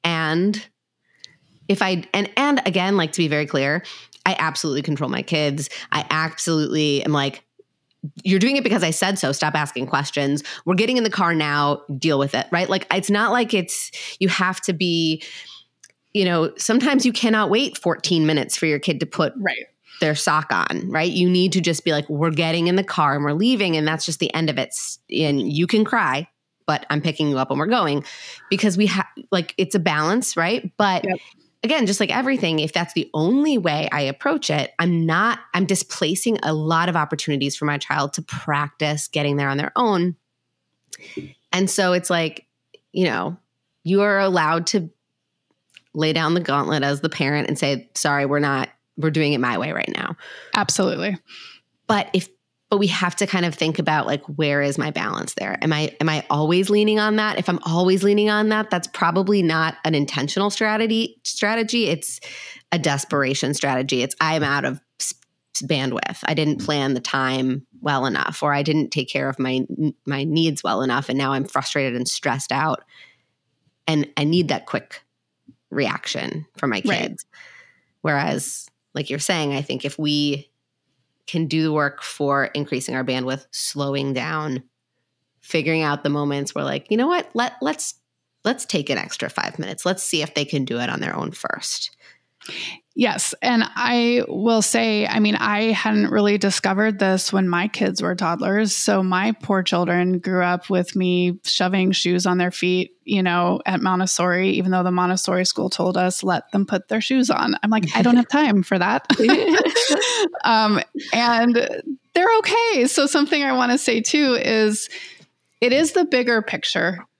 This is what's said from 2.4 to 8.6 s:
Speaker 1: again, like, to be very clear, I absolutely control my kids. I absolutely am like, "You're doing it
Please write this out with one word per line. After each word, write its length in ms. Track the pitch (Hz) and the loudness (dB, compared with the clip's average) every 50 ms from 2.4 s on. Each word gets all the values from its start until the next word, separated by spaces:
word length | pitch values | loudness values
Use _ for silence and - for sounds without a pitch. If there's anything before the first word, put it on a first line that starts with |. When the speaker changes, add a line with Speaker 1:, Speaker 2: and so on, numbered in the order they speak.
| 277 294 285 254 - | 2 4 2 2 2
Speaker 1:
again, 320 | - 156 185 180 190 202 | 2 2 2 2 4 4
like, 140 | 196 165 151 - | 2 2 0 0
to 40 | - | 0
be 80 | 170 | 0
very 180 | 151 151 147 151 | 2 2 0 0
clear, 380 | 147 - 139 135 139 147 175 - - - - - - - - _ | 0 0 0 0 2 0 -2 -4 -8 -18 -18 -20 -20 -20 -4 _
I 100 | - 185 - | -2 0 0
absolutely 420 | 156 160 147 - - 160 135 139 | -2 -2 -2 -2 -4 -2 -2 -2
control 280 | 147 - 147 139 151 127 | -2 -2 -2 -2 -2 -4
my 120 | 127 127 | -4 -4
kids. 480 | 135 - 170 156 151 147 139 147 143 - - - - - | -4 -2 -2 0 0 0 -2 -4 -6 -8 -10 -14 -8 -4
I 140 | - 151 147 - | -4 -4 -2 -2
absolutely 920 | 151 156 160 160 - - - 170 165 156 151 - - 156 151 151 143 139 - | -2 -2 -2 -2 -4 -6 -2 0 0 0 0 0 0 0 2 2 0 0 0
am 80 | - | 0
like, 320 | 151 143 139 139 - - _ _ _ _ - _ _ _ _ _ _ _ - 151 - - - | 0 0 0 -2 -4 -8 _ _ _ _ -20 _ _ _ _ _ _ _ -14 -14 -14 -6 0
"You're 160 | 190 190 190 | 2 2 4
doing 180 | 190 254 277 | 4 4 2
it 60 | 277 | 2